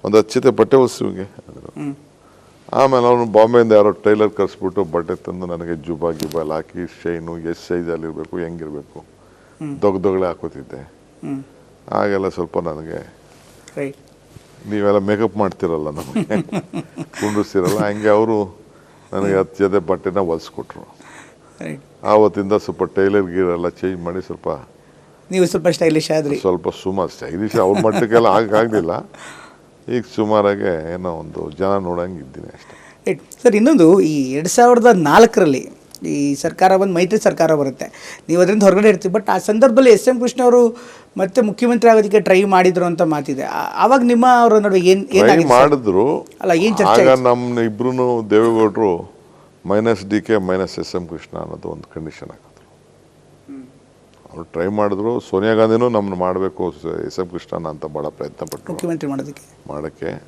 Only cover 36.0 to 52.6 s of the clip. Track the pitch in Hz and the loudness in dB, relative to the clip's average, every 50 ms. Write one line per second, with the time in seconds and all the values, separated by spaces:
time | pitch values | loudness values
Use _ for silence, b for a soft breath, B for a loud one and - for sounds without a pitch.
36 | - 160 151 147 143 143 143 139 - 165 165 - 185 185 190 190 202 196 180 170 | -8 -6 -4 -4 -2 -4 -4 -4 -6 -8 0 2 4 4 4 2 2 0 0 -2
37 | 180 175 214 214 - 202 165 147 170 160 160 147 143 135 123 - - - - - | 0 0 0 0 0 0 0 2 0 2 2 0 0 -4 -6 -10 -14 -14 -14 -20
38 | - - - - _ - 160 175 185 185 208 214 208 196 180 196 208 220 202 175 | -20 -20 -20 -18 _ -4 0 2 2 2 2 4 4 4 4 6 4 4 2 2
39 | - 185 175 220 202 - 190 185 - - 208 226 269 262 220 254 269 247 214 196 | -2 -4 -4 -2 -2 -2 -2 -2 -2 -2 2 4 4 4 6 6 8 8 6 6
40 | - 247 254 233 247 240 - 254 247 247 240 247 240 226 233 B B B B B | 4 0 0 0 -2 -4 -2 2 2 4 6 6 4 2 0 B B B B B
41 | B B _ 190 196 185 - 254 233 214 196 - 247 233 240 226 233 233 226 220 | B B _ -4 -4 0 0 0 0 0 -2 -2 0 0 0 4 6 6 6 6
42 | 214 208 202 214 170 - 190 185 202 202 190 185 180 185 175 180 175 175 170 165 | 4 4 0 0 4 4 4 4 4 4 4 4 4 4 2 2 -2 -2 0 -2
43 | 180 160 156 147 139 151 139 131 - - - - - - - - 185 220 262 269 | 0 -2 -2 -4 -4 -6 -8 -6 -6 -6 -6 -6 -6 -6 -2 0 2 4 4 4
44 | 240 240 240 233 247 254 247 240 233 233 214 214 202 208 190 185 175 180 190 196 | 4 2 2 4 4 4 4 6 4 4 4 4 2 2 0 2 4 4 2 2
45 | 196 185 - - 101 117 - 165 165 143 123 123 135 151 147 135 120 104 90 95 | 0 0 2 4 4 6 4 4 4 6 6 6 6 6 4 0 0 0 2 2
46 | 110 139 165 - - - - - - 190 170 165 185 226 208 - 196 190 - 233 | 2 2 -2 -4 -6 -12 -14 -6 -2 0 0 2 0 0 0 2 2 4 4 6
47 | - 131 131 131 127 123 123 123 123 123 120 120 117 113 107 104 120 127 127 127 | 6 6 4 4 4 2 2 2 0 -4 -2 -2 -2 -2 -2 -4 -4 -4 -2 0
48 | 127 123 123 117 113 101 104 107 113 117 113 110 110 107 92 110 110 98 87 85 | 0 0 0 -2 -2 2 2 4 4 4 4 2 2 2 2 0 0 0 -2 -4
49 | - - - - b b b b b b b _ - 85 98 107 110 117 110 95 | -8 -16 -20 -20 b b b b b b b _ -6 -2 -2 0 0 0 -2 -2
50 | 95 98 104 104 90 - 113 104 92 90 92 95 92 85 - - 87 - - 90 | -4 -4 -4 -4 0 0 -2 0 0 -2 -2 -2 -4 -6 -8 -12 -10 -8 -8 -10
51 | 87 82 82 78 - _ 82 82 80 80 78 80 82 85 80 80 78 _ - 82 | -10 -10 -14 -16 -16 _ -14 -12 -12 -12 -14 -14 -12 -14 -14 -14 -16 _ -16 -14
52 | 80 78 - - 80 - - _ _ _ _ _ | -14 -14 -16 -18 -20 -20 -20 _ _ _ _ _